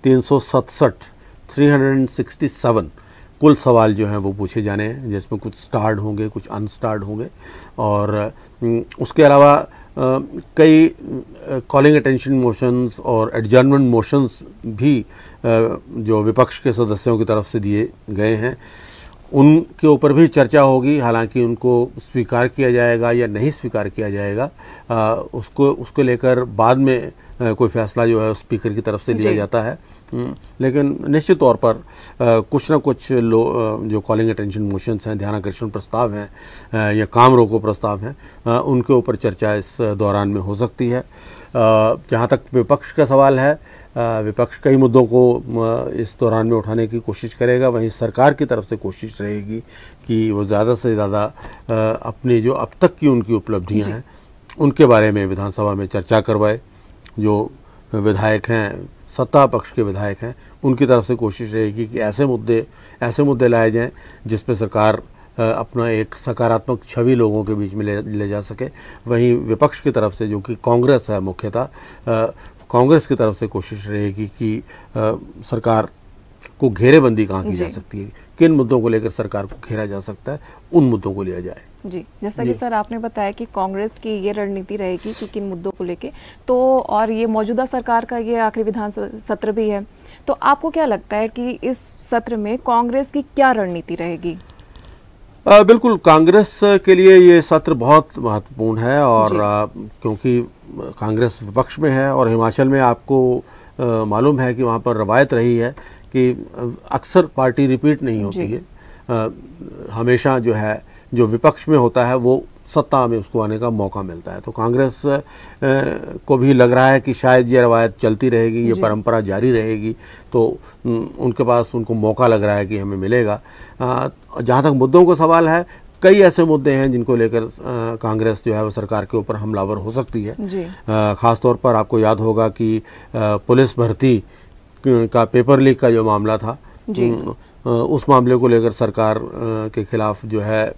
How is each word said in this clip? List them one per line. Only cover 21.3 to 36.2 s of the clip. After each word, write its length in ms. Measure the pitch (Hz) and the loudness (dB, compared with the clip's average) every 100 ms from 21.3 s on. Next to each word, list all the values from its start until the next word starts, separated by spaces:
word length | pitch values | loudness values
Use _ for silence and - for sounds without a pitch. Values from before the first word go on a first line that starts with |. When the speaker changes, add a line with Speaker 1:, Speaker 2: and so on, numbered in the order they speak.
| 131 | -2
Speaker 1:
उनको 460 | 120 117 127 120 123 - | -2 0 0 2 0 -6
स्वीकार 480 | - 127 110 120 123 | -8 -6 -2 -2 -2
किया 240 | 131 131 | 0 0
जाएगा 400 | 120 120 117 117 | 2 2 2 0
या 160 | 120 117 | 0 -2
नहीं 240 | 104 135 | -2 -4
स्वीकार 380 | 147 120 110 101 | -4 -8 -6 -6
किया 200 | - 104 | -6 -6
जाएगा, 400 | 101 101 104 143 - - - - | -6 -6 -6 -6 -10 -20 -20 -6
अ, 380 | 117 110 113 - | -2 0 -2 -6
उसको, 380 | 127 101 - 139 | -12 -10 0 0
उसको 300 | - 123 - | 0 -6 -2
लेकर 420 | 127 120 127 127 | 0 0 0 0
बाद 340 | 123 104 113 131 | -2 0 2 4
में, 340 | 135 123 - - - - | 2 0 -4 -16 -20 -4
अ, 100 | 120 | -4
कोई 160 | 107 117 | 0 0
फैसला 360 | 120 107 120 117 | 0 -4 0 0
जो 160 | 113 | 2
है 120 | 110 | 0
स्पीकर 400 | 107 - 110 113 | -4 -6 -4 -4
की 80 | 104 | -4
तरफ 200 | 110 104 | -4 -6
से 120 | - | -4
लिया 180 | 117 107 | 0 0
Speaker 2:
जी। 60 | 104 | 0
Speaker 1:
जाता 240 | 101 117 | -2 -2
है। 180 | 110 156 - - _ | -4 -8 -18 -20 _
हम्म, 220 | 123 123 139 - - | -8 -8 -12 -18 -4
लेकिन 440 | 131 143 143 - 147 | -2 0 0 -2 -2
निश्चित 320 | 151 151 170 | -2 0 2
तौर 160 | 127 110 | 4 2
पर, 200 | 117 104 | 0 -2
अ, 80 | - - - - | -10 -20 -20 -2
कुछ 500 | 123 113 107 143 - | 2 2 0 -4 0
ना 60 | 156 | -2
कुछ 340 | 143 123 - | 0 -4 -2
लो-, 380 | 127 113 113 113 | -2 2 2 0
अ, 340 | 117 110 107 | -2 -4 -4
जो 160 | 107 107 | -4 -6
कॉलिंग 300 | 98 110 113 | -2 0 0
अटेंशन 320 | 107 101 98 | -2 -6 -6
मोशंस 460 | 104 95 - 107 110 | -4 -4 -6 -6 -6
हैं, 100 | 107 | -8
ध्यानाकर्षण 520 | 98 107 98 - 113 | -6 -6 -8 -8 -10
प्रस्ताव 440 | - - 113 120 | -10 -8 -4 -4
हैं, 160 | 104 | -4